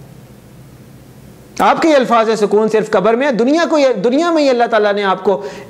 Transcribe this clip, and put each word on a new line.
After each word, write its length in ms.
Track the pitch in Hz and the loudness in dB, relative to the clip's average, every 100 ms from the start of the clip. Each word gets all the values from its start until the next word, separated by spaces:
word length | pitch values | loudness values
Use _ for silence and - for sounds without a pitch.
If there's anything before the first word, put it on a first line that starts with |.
| - - - - - - - - - - - - - - - - | -20 -20 -20 -20 -20 -20 -20 -20 -20 -20 -20 -20 -20 -20 -20 -2
आपके 260 | - 285 330 | 0 2 2
ये 60 | |
अल्फाज 360 | 294 220 233 220 | 2 2 0 0
सुकून 380 | 220 208 202 220 | 0 0 0 2
सिर्फ 220 | 214 - | 0 0
कब्र 240 | 208 202 233 | 0 0 0
में 100 | 285 | 0
है। 60 | |
दुनिया 300 | 214 240 320 | 0 0 0
को 140 | 320 311 | 0 2
ये, 140 | 262 | 0
दुनिया 360 | 220 226 269 339 | 0 -2 0 0
में 100 | 330 | 0
ही 60 | 285 | 0
अल्लाह 180 | 240 233 | 0 0
ताला 240 | 220 208 | 0 0
ने 100 | 202 | -2
आपको 380 | 196 185 208 185 - - - | -2 -2 -2 -4 -6 -14 -6